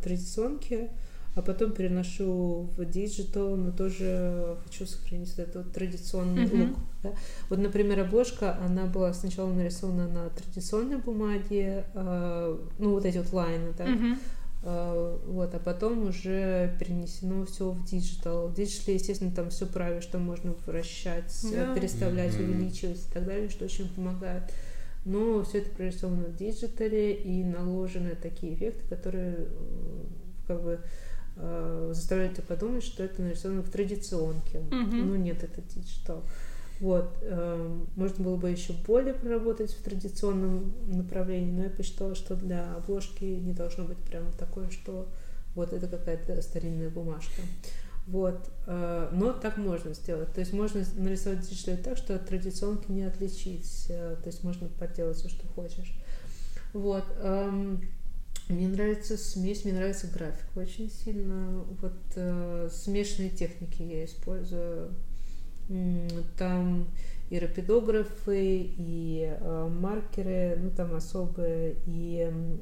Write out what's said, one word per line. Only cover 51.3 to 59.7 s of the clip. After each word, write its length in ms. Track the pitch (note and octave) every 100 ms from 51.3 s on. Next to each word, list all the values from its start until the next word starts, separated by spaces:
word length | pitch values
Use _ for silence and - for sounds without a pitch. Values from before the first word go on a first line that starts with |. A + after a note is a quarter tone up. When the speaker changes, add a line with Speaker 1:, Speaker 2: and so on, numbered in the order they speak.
| F#3 -
Speaker 1:
в 40 |
диджитале 280 | F#3 - F3+
так, 200 | C4 B3
что 180 | - F#3
от 100 | F#3
традиционки 600 | F3+ F#3 F3+ G3+ G#3 -
не 120 | F#3+
отличить. 840 | F#3+ - G3 - F#3+ F3 - - -
Э, 260 | F3 E3+ D#3+
то 40 | F3
есть 140 | E3+
можно 240 | F3+ F3+ F3
подделать 480 | - E3+ - E3 D#3+
все, 120 | -
что 160 | - -
хочешь. 460 | - E3+ F3+ F#3 - - - - - - - -
Вот, 300 | G#3 G3+ G3 F#3+ -
эм, 600 | G3 G3 G3 G3 G3 F#3 F#3 - - - - - -
мне 200 | F3 F#3
нравится 480 | G3 G#3 G#3 - -
смесь, 480 | - F#3+ F#3+ G3+
мне 80 | G3+